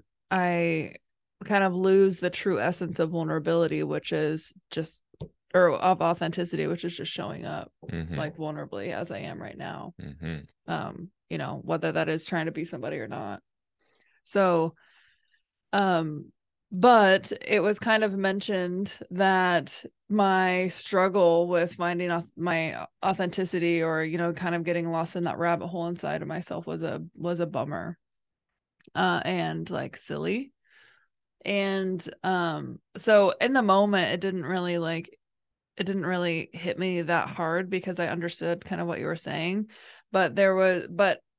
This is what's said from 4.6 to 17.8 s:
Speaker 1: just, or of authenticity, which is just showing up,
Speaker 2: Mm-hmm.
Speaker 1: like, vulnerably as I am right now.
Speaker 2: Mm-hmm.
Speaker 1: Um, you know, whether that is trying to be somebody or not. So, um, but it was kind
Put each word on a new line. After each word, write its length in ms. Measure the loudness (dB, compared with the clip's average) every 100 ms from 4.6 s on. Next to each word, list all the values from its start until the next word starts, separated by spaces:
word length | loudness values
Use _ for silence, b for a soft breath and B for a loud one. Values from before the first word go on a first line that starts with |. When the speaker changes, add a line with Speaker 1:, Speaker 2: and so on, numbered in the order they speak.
| _
Speaker 1:
just, 320 | -8 -6 -10 _ _ -16 _ _
or 160 | 4 6
of 300 | 4 2 2
authenticity, 640 | 2 0 -2 -4 -4 -2 -2
which 180 | -4
is 120 | -6 -8
just 160 | -10
showing 320 | -8 -8 -8
up, 260 | -8 -10 -10 _ -10
Speaker 2:
Mm-hmm. 260 | -8 -6 -6
Speaker 1:
like, 200 | -6 -8
vulnerably 560 | -8 -8 -10 -8 -6
as 180 | -6 -6
I 80 | -8
am 220 | -10 -10
right 180 | -12 -12
now. 360 | -10 -10 -12 -14
Speaker 2:
Mm-hmm. 720 | -16 -10 -8 -8 -12 _ -8
Speaker 1:
Um, 360 | -6 -6 -10 -16 -18 _
you 100 | -8
know, 220 | -8 -8
whether 280 | -4 -2 -2
that 160 | -2 -2
is 160 | -2 -2
trying 200 | -2 -2
to 60 |
be 120 | -4
somebody 340 | -8 -8 -8 -6
or 100 | -8
not. 320 | -8 -8 -10 -16 _ _ _ _ _ _ _
So, 520 | -4 2 4 4 2 b b b b b b b _ _ _
um, 540 | 0 2 2 0 -6 -12 _ _ _ _
but 640 | 4 8 10 8 6 2 -8 0
it 140 | 2
was 180 | 2
kind 240 | 0